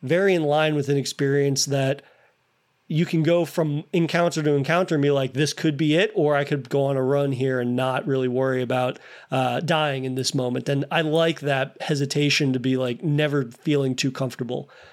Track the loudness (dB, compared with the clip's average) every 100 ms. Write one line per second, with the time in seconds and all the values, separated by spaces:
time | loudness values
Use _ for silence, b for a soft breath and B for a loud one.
0 | -2 2 4 2 2 2 2 0 0 0
1 | -2 -2 0 2 2 0 0 0 0 -2
2 | -8 b b b _ _ _ _ -4 -2
3 | 0 2 2 2 0 -2 -2 -4 -2 0
4 | 0 2 0 0 0 2 2 0 2 2
5 | 2 2 0 -2 -2 0 -2 0 2 2
6 | 2 2 2 2 0 -4 -2 0 0 0
7 | 0 2 0 0 0 0 0 0 0 -2
8 | -2 0 0 0 0 0 -2 -2 -2 -6
9 | B B B -2 0 -2 0 0 0 -2
10 | -4 -4 -2 -2 -2 -2 -2 -2 0 0
11 | 0 2 0 0 -2 -2 -2 -6 -4 -2
12 | -2 0 0 2 0 0 0 0 -2 -2
13 | 0 2 2 0 -2 -4 0 0 0 0
14 | -2 -2 -6 -6 -6 -8 -10 B B